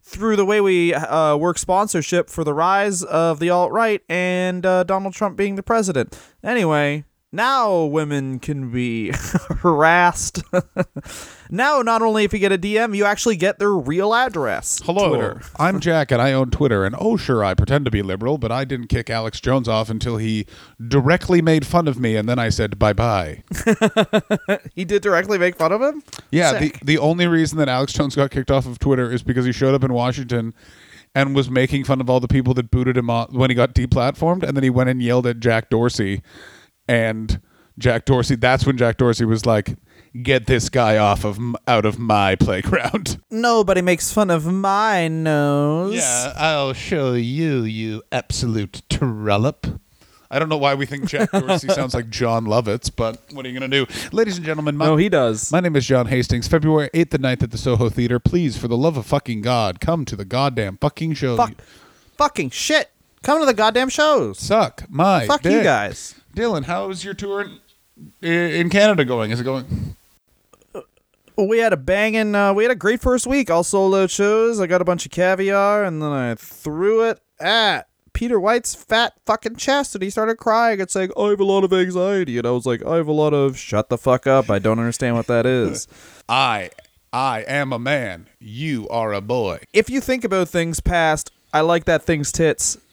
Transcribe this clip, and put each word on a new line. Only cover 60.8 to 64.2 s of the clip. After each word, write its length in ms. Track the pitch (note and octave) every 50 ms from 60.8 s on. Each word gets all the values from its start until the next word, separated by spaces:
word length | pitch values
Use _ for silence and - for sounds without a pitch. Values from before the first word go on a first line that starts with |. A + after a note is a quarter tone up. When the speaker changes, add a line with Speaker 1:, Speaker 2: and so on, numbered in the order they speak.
Speaker 2:
fucking 320 | - D3 - - E3 D#3+ D#3
show. 240 | - C#3+ C3 A#2+
Speaker 1:
Fuck. 160 | - A#3+ A3 G#3 - - _ - - - - _ _ _ _ _
Fucking 320 | - D4 C#4+ - - D#3 C3
shit. 400 | - - - - D4+ D4+ - _ _ _ _ _ _ _
Come 180 | - - D4 D#4+
to 60 | D#4
the 80 | C4+ A#3
goddamn 360 | G3 G#3+ A3 A3 B3 C4 C4
shows. 500 | - - D4+ D#4 D4 A#3+